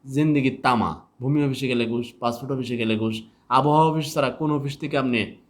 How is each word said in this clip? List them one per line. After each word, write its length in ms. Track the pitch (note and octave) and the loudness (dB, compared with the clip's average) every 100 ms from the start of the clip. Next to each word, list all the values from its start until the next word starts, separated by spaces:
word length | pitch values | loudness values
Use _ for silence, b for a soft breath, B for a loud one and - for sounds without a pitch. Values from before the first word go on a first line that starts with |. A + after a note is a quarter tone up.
| C3+ | -2
জিন্দিগি 360 | C3+ D#3 D3 C3 | 0 2 4 2
তামা, 500 | - B2+ A#2 F2+ D#2 - _ | 0 0 2 0 -4 -16 _
ভূমি 240 | B2 D3 | -2 0
অফিসে 240 | C#3+ C3 C3+ | 0 -2 -2
গেলে 180 | A#2+ A2+ | 0 0
ঘুষ, 260 | A#2 A#2+ - | -2 -6 -4
পাসপোর্ট 320 | A#2+ A#2 C3 | -4 -4 -6
অফিসে 240 | C3+ A#2 A#2+ | -6 -4 -2
গেলে 200 | A2+ A2 | 0 0
ঘুষ, 260 | A2+ A2 B B B | -2 -4 B B B
আবহাওয়া 440 | B2+ C#3+ D3+ D#3+ | 2 4 4 4
অফিস 220 | D#3 C#3+ | 2 -2
ছাড়া 160 | D#3 C3 | -2 -2
কোন 200 | - D#3 | -2 -2
অফিস 280 | D3 C#3 - | -2 -2 -6
থেকে 200 | D3+ C#3+ | -4 -2
আপনি 380 | C3 A#2 G2 - _ | 0 0 -2 -8 _